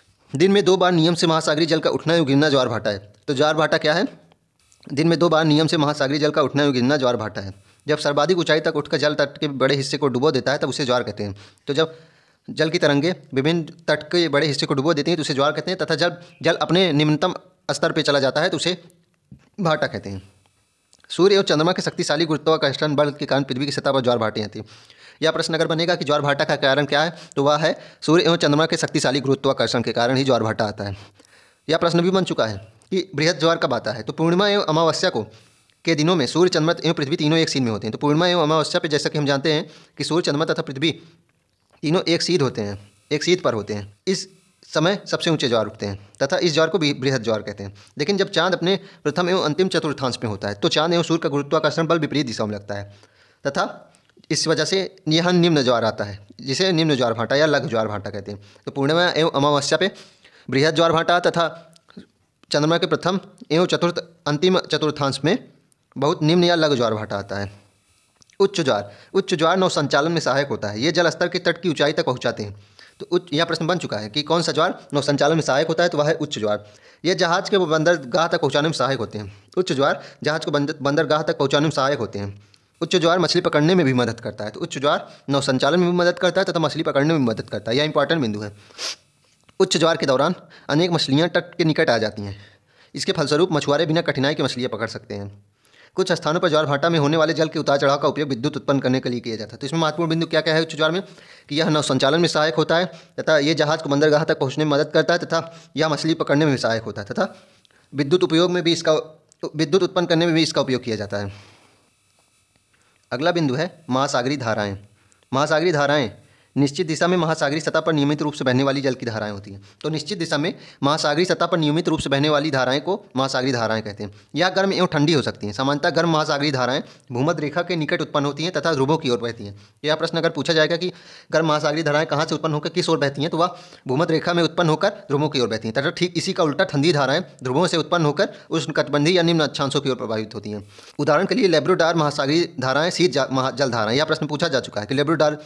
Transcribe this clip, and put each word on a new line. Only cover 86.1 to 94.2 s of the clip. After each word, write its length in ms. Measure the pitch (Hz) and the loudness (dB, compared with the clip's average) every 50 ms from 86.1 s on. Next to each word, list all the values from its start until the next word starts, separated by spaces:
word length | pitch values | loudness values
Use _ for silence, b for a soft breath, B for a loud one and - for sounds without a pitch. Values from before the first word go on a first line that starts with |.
| 175 - | 0 2
करता 220 | - 180 165 190 | 0 0 2 2
है 40 | 196 | 0
तथा 140 | 190 165 170 | 0 0 0
मछली 240 | 160 147 - 147 160 | 0 -2 -2 -2 -4
पकड़ने 300 | 160 139 139 139 156 165 | -2 0 2 2 2 2
में 120 | 156 131 | 2 2
भी 60 | 117 | 0
मदद 180 | 110 - 123 - | 0 -2 -6 -8
करता 220 | - 107 101 113 | -8 -8 -6 -2
है। 60 | 117 135 | -2 0
यह 60 | 147 | 0
इंपॉर्टेंट 380 | 156 151 156 143 - 170 165 | 0 0 0 0 2 0 0
बिंदु 180 | 135 110 104 104 | 0 -2 -4 -6
है। 140 | 107 104 104 B B B B B B B B B B B _ _ _ _ _ _ _ _ _ - | -8 -10 -14 B B B B B B B B B B B _ _ _ _ _ _ _ _ _ -2
उच्च 180 | 190 - - 175 | 0 0 2 2
ज्वार 200 | 160 165 165 160 | 2 2 0 0
के 80 | - | 0
दौरान 300 | 139 131 127 139 165 180 - - B B B B B | 0 2 2 2 0 0 -4 -8 B B B B B
अनेक 220 | 139 151 175 180 | 0 2 2 2
मछलियाँ 380 | 170 156 - 143 135 143 165 175 | 2 0 0 2 2 2 2 2
तट 260 | - 180 165 - - | 0 -2 -4 -4 -4
के 80 | - 175 | 0 0
निकट 260 | 156 151 160 160 - | 0 2 2 2 2
आ 80 | 120 113 | 2 0
जाती 240 | 107 107 - 107 | 0 -2 -4 -6
हैं। 160 | 101 101 98 101 b b b b b b b b b b b | -10 -10 -10 -12 b b b b b b b b b b b
इसके 160 | 143 - - | -8 -4 -4
फलस्वरूप 380 | 185 170 151 127 147 147 175 185 | -2 -2 0 0 2 2 2 2
मछुआरे 340 | 165 147 - - 143 147 165 | 0 -2 0 0 0 0 2
बिना 160 | 156 156 170 | 0 0 -2
कठिनाई 320 | 165 - 135 139 | 0 -2 -2 0